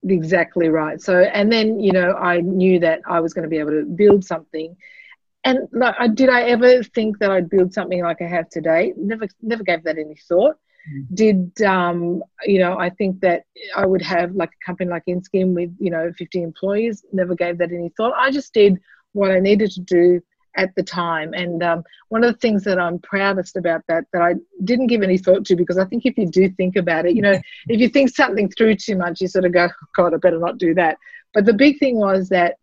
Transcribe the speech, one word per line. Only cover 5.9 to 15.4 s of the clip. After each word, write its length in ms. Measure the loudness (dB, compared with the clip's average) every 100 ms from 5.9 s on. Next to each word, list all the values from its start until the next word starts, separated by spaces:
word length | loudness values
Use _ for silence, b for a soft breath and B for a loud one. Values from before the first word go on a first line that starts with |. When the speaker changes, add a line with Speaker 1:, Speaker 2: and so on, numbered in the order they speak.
| 0
Speaker 1:
I, 100 | 0
did 220 | 2 4
I 140 | 4
ever 400 | 2 2 4 4
think 360 | 2 -4 -4 -2
that 120 | 0
I'd 180 | 0 0
build 240 | 0 0
something 280 | -2 -6 -4
like 200 | -4 -4
I 60 | -6
have 220 | -6 -6
today? 440 | -6 0 0 0 -4
Never, 300 | -8 -8 -10 _
never 220 | -8 -6
gave 200 | -4 -4
that 140 | -4 -8
any 180 | -8 -14 _
thought. 280 | 2 2 -2 _ B B
Speaker 2:
Mm. 260 | -14 -12 0
Speaker 1:
Did, 460 | 2 2 -2 -2
um, 600 | 0 2 0 -2 -4 -6 -8 _ 0
you 140 | 2
know, 180 | 2 0
I 120 | -6
think 320 | -4 -6 -2
that 220 | -2 -2 -6 _ -10 -4
I 100 | 0
would 160 | -2
have, 340 | -2 -4 -4 -4
like, 140 | -6
a 160 | _ -14
company 240 | -8 -6
like 140 | -6 -6
InSkin 480 | -8 -4 -2